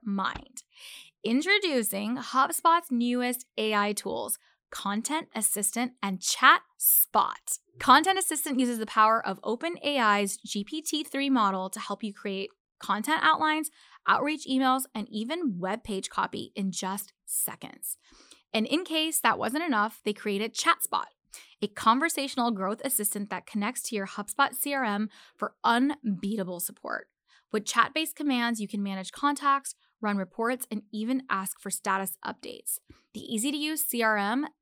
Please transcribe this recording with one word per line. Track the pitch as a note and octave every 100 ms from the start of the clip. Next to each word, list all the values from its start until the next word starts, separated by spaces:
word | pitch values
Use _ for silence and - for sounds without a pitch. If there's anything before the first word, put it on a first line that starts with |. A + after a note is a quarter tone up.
mind. | G#3+ G3 F#3 - - - - - - - - _
Introducing | - A#3+ E4 G4+ F#4 C4+ G#3+ G3 G#3 B3+
HubSpot's | A#3+ B3+ C#4+ E4 E4+ E4+ E4+
newest | A#3+ A#3+ B3 B3 B3 - -
A | A3
I | G#3 G#3
tools, | G#3 G3 A#3 G#3 - _ _ _
Content | - G3 G#3 A3+ D4+ A3
Assistant | A3+ G#3+ - G3+ - B3 -
and | G3+ F#3
Chat | - - C4 E4+ - _
Spot. | - - - G#3+ - - - - _ -
Content | - C4 E4+ F#4+
Assistant | F#4 D#4 D#4+ C4
uses | B3 A#3
the | A3
power | - G#3+ A3+ -
of | F#3
Open | - A#3+ E4 F4
A | C#4+ C#4+
I's | A3 G3+ G3+ -
G | - G#3
P | G3+ D#4
T | D#4 D4
three | D#4 C#4 C#4
model | C4 G#3 F#3+ F#3
to | G#3+
help | - G3
you | A3
create | G3+ G3+ G3 F#3+ - _ _
content | - G#3 A3 D#4
outlines, | D#4 - D#4 D#4 D#4 - - - -
outreach | G3 C#4+ D4+ -
emails, | C4 C4 C4 C4
and | A3 G#3
even | G#3 A3+ E4 D#4+ F3
web | F#3 A3
page | - F#3+ -
copy | - G3+ - - -
in | G3
just | F3+ F#3 G3+ - _ -
seconds. | - - - - - - - _ - - - _
And | A3 A3
in | D4+
case | F#4 D#4+ D#4+ D#4
that | A#3 G3
wasn't | G#3+ C#4
enough, | E4+ A3+ G#3+ -
they | -
created | G#3 G#3+ G3 A3+
ChatSpot, | - E4 E4+ - - - _ _ - - _
a | G#3
conversational | - A3+ B3 D#4+ - C4+ - A#3+
growth | G#3 F#3+ A3
assistant | C4+ - G#3 G#3 G3+
that | F#3 -
connects | G#3+ G#3 B3+
to | - G#3
your | G3
HubSpot | - G3+ - C#4
C | - C#4+
R | C#4
M | A#3+ G3+ G#3+ - - _
for | G#3 -
unbeatable | - A#3 C4+ - A3 F#3 G3+ A3 F3+ F3
support. | - - - - - _ _ _ _
With | G#3+ G#3
chat-based | A#3+ - D#4 D#4 -
commands, | D4 B3+ A#3 A3+
you | G3+
can | G#3
manage | G3+ F#3+ F#3
contacts, | - C#4+ C#4+ C#4+ C#4 C4+ - _ _
run | G#3+ G3+
reports, | F#3 - A3+ B3 -
and | G#3+ -
even | G#3+ A3 C4 C4
ask | F#3+ F#3+ -
for | G3+
status | - - F#3+ F#3+ - -
updates. | - - - - - - - _
The | -
easy-to-use | - A3 B3+ D4 D4+ D#4 -
C | A#3+
R | A3 G#3+
M | G3+ B3 D4+ -